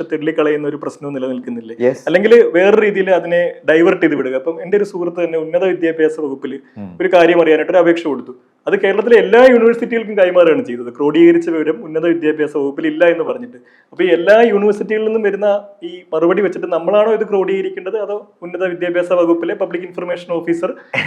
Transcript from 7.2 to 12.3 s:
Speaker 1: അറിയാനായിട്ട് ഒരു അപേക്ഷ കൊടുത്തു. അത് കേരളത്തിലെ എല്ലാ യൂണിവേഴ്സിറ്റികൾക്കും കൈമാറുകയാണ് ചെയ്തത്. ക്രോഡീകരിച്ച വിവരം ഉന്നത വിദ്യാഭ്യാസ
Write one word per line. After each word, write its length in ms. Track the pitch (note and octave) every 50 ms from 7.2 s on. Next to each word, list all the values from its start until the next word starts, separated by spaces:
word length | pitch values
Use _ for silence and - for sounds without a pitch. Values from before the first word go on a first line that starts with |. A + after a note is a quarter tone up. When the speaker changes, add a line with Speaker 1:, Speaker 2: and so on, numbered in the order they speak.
| E3+ E3 F3 E3+ E3
Speaker 1:
അറിയാനായിട്ട് 300 | D#3 D#3 D3+ D3+ D#3+ F3
ഒരു 60 | F3+ E3+
അപേക്ഷ 200 | E3+ E3+ E3+ E3 D#3+ C3+
കൊടുത്തു. 220 | A#2+ - B2+ B2+ - _ _ _ _ _ D3+
അത് 80 | F3+ G3+ G3
കേരളത്തിലെ 320 | G3 G3 G#3 G#3+ A#3+ A#3 G#3+ F3+
എല്ലാ 180 | F#3+ G#3 A#3 B3+ C4 B3
യൂണിവേഴ്സിറ്റികൾക്കും 600 | A#3 A3+ A3+ A#3 A#3 A#3+ - A#3+ A3+ A3 G3 G#3+ G3+
കൈമാറുകയാണ് 460 | F#3 F3+ F3+ F3+ F3 E3 D3+ C3+ A#2+ B2
ചെയ്തത്. 240 | A#2+ A#2+ A#2+ A#2+ A#2+ -
ക്രോഡീകരിച്ച 500 | C#3+ D3 D3+ D#3+ E3+ E3+ E3+ E3+ E3+ E3+ E3
വിവരം 200 | D#3+ D3+ D3+ D#3+ - G3 D#3+
ഉന്നത 160 | D#3 D#3+ D#3+ F3 E3
വിദ്യാഭ്യാസ 400 | E3+ D#3+ D3+